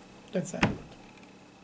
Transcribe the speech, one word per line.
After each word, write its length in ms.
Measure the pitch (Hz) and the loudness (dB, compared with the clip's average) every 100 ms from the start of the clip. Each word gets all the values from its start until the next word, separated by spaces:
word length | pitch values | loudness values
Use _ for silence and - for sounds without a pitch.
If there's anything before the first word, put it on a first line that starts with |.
| - - - | -16 -16 -2
that's 200 | 185 156 | 0 2
it. 120 | - - - - - - - - - - - | 6 6 6 -4 -14 -16 -16 -16 -18 -18 -18